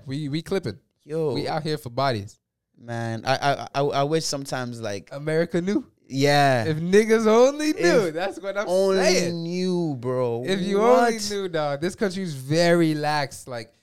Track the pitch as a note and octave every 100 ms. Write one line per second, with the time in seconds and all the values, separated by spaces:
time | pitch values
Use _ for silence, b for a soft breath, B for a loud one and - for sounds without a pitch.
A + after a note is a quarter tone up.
0 | - C#3 D3 D#3 E3 G3 D#3 F#2+ _ _
1 | - D#3 D#3 B2+ - D#3+ D#3 D3+ B2+ A#2+
2 | C3+ A2 G2+ - _ _ _ _ A#2 A#2
3 | A#2 A2+ - C3+ C#3+ C3+ A#2 C#3 C#3+ C#3
4 | C#3+ D#3+ D#3 C#3+ C#3 C3 B2 A#2 A2 G2+
5 | - C#3+ D3+ D#3+ F3 F3 F3+ G#3+ - _
6 | - C3+ C#3+ C#3+ C#3 B2+ A2+ D#3 E3+ G3+
7 | A3 A3+ A3 A3 C4 D4 D4+ - F4 C#4
8 | F3 D#3 G3 - G3 G3 G#3+ F#3 G3 F#3+
9 | F#3 C4 E3+ E3+ E3+ F3+ F#3 F3 E3 C3
10 | B2 B2+ B2 A#2 C3 G3 F#3+ G3 A#3 B3
11 | A#3 A3+ G3+ G3+ F#3+ E3 D3 C#3+ F3 -
12 | G3+ F#3 F#3 C#3 C3 D#3+ E3+ E3+ E3 D3+
13 | D3 D3+ C#3 - - A#2+ A2 _